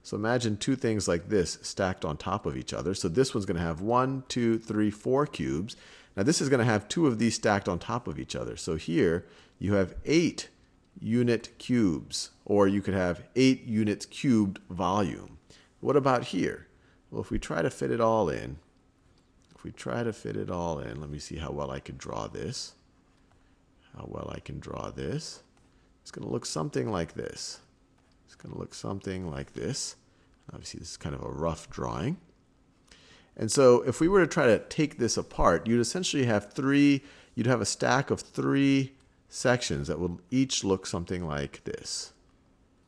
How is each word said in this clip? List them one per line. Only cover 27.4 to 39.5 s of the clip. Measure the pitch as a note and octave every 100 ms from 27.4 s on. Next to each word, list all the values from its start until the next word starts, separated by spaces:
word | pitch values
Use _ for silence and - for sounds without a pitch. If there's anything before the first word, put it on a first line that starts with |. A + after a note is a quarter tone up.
| - - _ _ _ _ _ _ _
It's | -
gonna | - -
look | F2+
something | - A2 G2 G2 F#2 F2+
like | C#2 C#2
this. | - D#2+ C#3 - - _ _ _ _ -
Obviously, | - - -
this | -
is | -
kind | E2 C2+
of |
a | A#1+
rough | C2+ E2 D#2+ -
drawing. | - - - A2 F#3 - _ _ _ _ _ _ - - - _ -
And | A2
so | - C3 B2
if | C3 -
we | D#3+
were | G3
to | E3
try | - C3
to | F#2+
take | - - D3+ -
this | A2+ -
apart, | - - A2+ E2+ G#2+
you'd | A#2+
essentially | A#2 F3+ F#3 D3 A#2+
have | G#2 -
three, | - C3+ C#3+ C#3+ C3+ - - - -
you'd | A#2+
have | A#2+
a | G#2
stack | - B2 B2+ -
of | G2
three | - - C3+ C#3 C#3 C3+ C3 - _ _ _
sections | - C3+